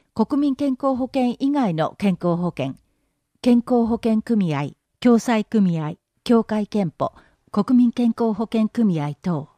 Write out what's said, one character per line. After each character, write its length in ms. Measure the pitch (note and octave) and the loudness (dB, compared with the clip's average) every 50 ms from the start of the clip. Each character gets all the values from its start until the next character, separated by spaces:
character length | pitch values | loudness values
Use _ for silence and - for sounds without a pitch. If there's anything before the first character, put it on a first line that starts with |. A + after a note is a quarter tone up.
| _ _ - | _ _ -4
国 280 | - G#3+ - D4 C#4 | -4 -2 0 0 0
民 140 | D4 C#4 C4 | 0 -2 -2
健 220 | - C#4+ C#4 B3+ - | -2 -2 -4 -4 -2
康 140 | C#4 C4+ C4 | -2 -2 -2
保 140 | A#3+ C4 B3 - | -2 -4 -4 -2
険 220 | C4 B3 A#3+ A3 - | -2 -2 -2 -2 -2
以 120 | C4+ C#4 | -2 -2
外 220 | C#4+ C#4 A#3+ F#3 E3 | 0 0 0 0 0
の 220 | D#3 D3+ - - | -2 -4 -4 -4
健 140 | - G3+ G3 | -2 -2 -2
康 260 | F3 - F3 F3 E3+ | 0 0 -2 -2 -2
保 160 | E3+ F3+ E3+ - | 0 -2 -6 -4
険、 180 | - C3 C3+ - _ _ _ _ _ _ _ _ _ _ _ _ _ | -6 -8 -8 -8 _ _ _ _ _ _ _ _ _ _ _ _ _
健 160 | - B3 A#3+ | 2 2 2
康 280 | A#3+ - - B3+ A#3+ A3+ | 2 2 2 0 0 2
保 100 | A3 A#3 | 0 -2
険 260 | A3 - A3+ A3 A3 | -2 0 0 0 0
組 340 | - - A#3 G#3 F#3 D#3+ D3 | 0 0 0 0 0 0 -2
合、 140 | C#3 D3 - - _ _ _ _ _ | -2 -4 -6 -10 _ _ _ _ _
共 180 | - B3 A#3 G#3+ | 4 4 4 4
済 240 | - B3+ A3+ G#3+ G#3 | 2 0 -2 -2 -2
組 380 | - - G#3+ G3 F3+ E3+ D#3+ | 0 0 2 2 2 0 0
合、 140 | D3+ D3+ F3 _ _ _ _ _ - | -4 -6 -8 _ _ _ _ _ 0
協 220 | - A#3 A3+ A3 | 2 2 2 2
会 220 | - A3 G#3+ G3+ | 0 -4 -4 -4
憲 260 | - - G#3 F#3+ D3+ _ | -2 -2 -2 -2 -2 _
法、 160 | - B2+ - _ - _ _ _ _ _ - | -4 -6 -6 _ -14 _ _ _ _ _ -6
国 260 | - G#3 - - B3+ | -4 -4 0 4 4
民 140 | B3 B3 A#3 | 4 4 4
健 220 | - B3 A#3+ A3+ - | 2 0 0 0 0
康 140 | - A#3 A3+ | 0 -2 -2
保 140 | G3+ G#3 A3+ | -2 -4 -6
険 240 | - - A3 A3 G#3 | -4 -2 -2 -2 -2
組 320 | - A#3+ A3+ G3 E3 D#3 | 0 0 0 0 0 0
合 140 | C#3+ D3 D3 | -4 -6 -8
等 340 | _ - F3+ E3 C#3+ D#3 _ _ | _ -4 -4 -4 -4 -6 _ _